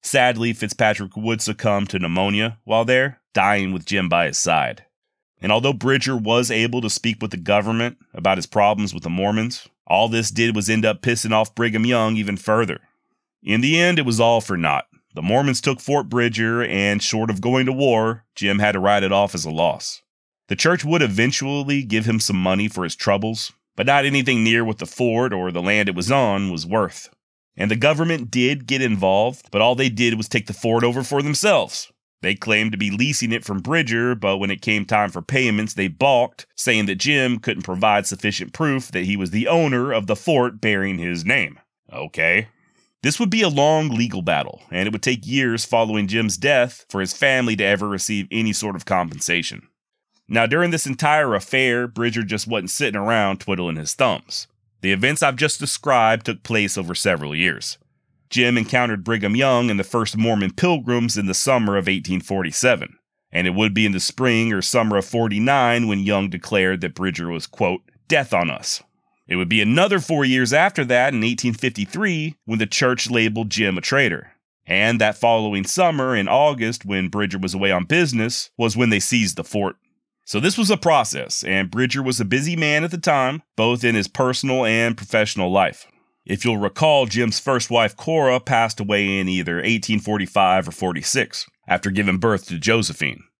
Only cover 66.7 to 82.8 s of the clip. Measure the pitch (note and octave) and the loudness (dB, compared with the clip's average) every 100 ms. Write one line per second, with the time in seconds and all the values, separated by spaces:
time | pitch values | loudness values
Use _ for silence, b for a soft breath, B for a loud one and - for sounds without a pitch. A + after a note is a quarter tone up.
66.7 | F#2+ F2+ - F#2 E2 E2+ E2 - - G2 | 0 -4 -4 -4 -4 -6 -8 -10 -2 -2
67.7 | F#2 _ _ _ D#3 C3 F#2+ E2+ B1+ - | -2 _ _ _ -2 0 0 0 -4 -6
68.7 | - _ _ _ _ _ F2+ F2+ A2 G#2 | -8 _ _ _ _ _ -4 0 2 4
69.7 | C3+ G3 G3 - D#3+ C3+ C3 B2 C#3 F#3+ | 4 2 0 0 0 2 2 2 2 2
70.7 | G3 B2+ B2 C3+ C3 A2+ A#2 B2+ A2 B2+ | 0 0 2 2 0 -2 0 -2 -2 -4
71.7 | A2+ G2+ E3 G#3 E3 D#3 D3+ - A2+ G#2+ | -4 -6 -4 -2 -2 -6 -10 -6 -4 -2
72.7 | - B2+ B2 - A#2+ A2+ G#2+ A2 G#2+ G#2 | 0 0 0 -2 2 2 0 -4 -2 0
73.7 | F2+ - C3+ B2+ D#2 - _ _ _ - | -2 -2 0 0 -2 -10 _ _ _ -2
74.7 | F#2 A2 A#2 G#2+ G#2 A#2 A2+ G#2+ G2+ F#2+ | 0 2 2 2 2 2 2 2 -2 -2
75.7 | - F3+ D3+ C3 A#2+ G2 B2+ D3 C3+ A2+ | 2 2 2 0 0 2 4 2 2 -4
76.7 | A2+ F#2+ G2 F#2 G#2 G2+ F#2+ F#2 F#2+ G2 | -4 -4 -2 -2 -2 -2 -2 -4 0 2
77.7 | F#2 F2+ E3 E3 A#2+ A2+ - - - A#2 | 2 2 2 2 0 -2 -4 -10 -2 0
78.7 | A2 A#2+ G#2 - A#2+ G#2 - E2 G#2+ G2 | 2 2 2 2 0 0 -2 -6 -4 -4
79.7 | - _ _ _ _ - G#2+ D#3 G#3 G3+ | -8 _ _ _ _ -6 -2 0 0 0
80.7 | G#3 E3+ D3+ A2+ C#2 B1+ - - F#2+ F#2+ | 2 2 2 2 -4 -6 -6 -2 -2 -2
81.7 | G#2+ B2+ C3+ C3 B2 G#2 B2+ D3 E3+ D3+ | -2 -2 0 -2 -2 0 0 -2 -2 0
82.7 | D3+ | 0